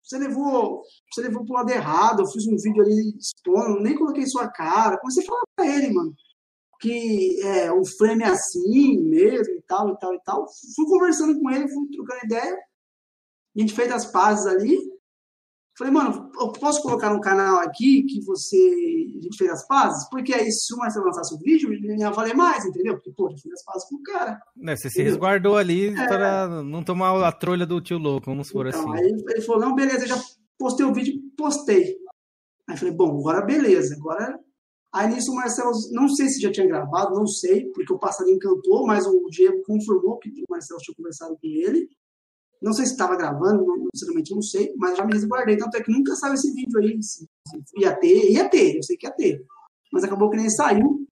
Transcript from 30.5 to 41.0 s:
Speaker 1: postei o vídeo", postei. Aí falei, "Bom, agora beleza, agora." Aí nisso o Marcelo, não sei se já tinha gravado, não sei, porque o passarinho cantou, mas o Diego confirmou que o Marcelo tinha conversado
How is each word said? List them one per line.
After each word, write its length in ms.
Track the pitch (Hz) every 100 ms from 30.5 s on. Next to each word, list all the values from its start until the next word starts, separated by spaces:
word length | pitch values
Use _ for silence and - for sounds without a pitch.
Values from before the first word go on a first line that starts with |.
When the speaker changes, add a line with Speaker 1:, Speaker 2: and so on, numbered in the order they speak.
| _
Speaker 1:
postei 260 | 262 - 269
o 80 |
vídeo", 260 | - - - - -
postei. 640 | 302 - - 196 - - - - _ _ _ _ -
Aí 80 | 160
falei, 160 | 180
"Bom, 260 | 165 170 143
agora 220 | 147 180
beleza, 540 | 202 294 240 170 143 147
agora." 440 | 156 170 247 320 _ _ _ _ _
Aí 180 | 190 214
nisso 200 | 247 -
o 40 | 254
Marcelo, 360 | 247 226 240 220 -
não 160 | 240 277
sei 220 | 285 269
se 100 | -
já 120 | 196
tinha 160 | - 185
gravado, 480 | 151 143 170 196 190
não 100 | 208
sei, 400 | - 180 208 262
porque 200 | - -
o 60 | 190
passarinho 400 | 196 - 185 190
cantou, 480 | 196 185 180 220 240
mas 220 | 208 190
o 200 | 185 175
Diego 320 | 170 185 190
confirmou 560 | 202 214 214 190 190 233
que 100 | 220
o 220 | 277 -
Marcelo 280 | 349 - -
tinha 120 | -
conversado 400 | -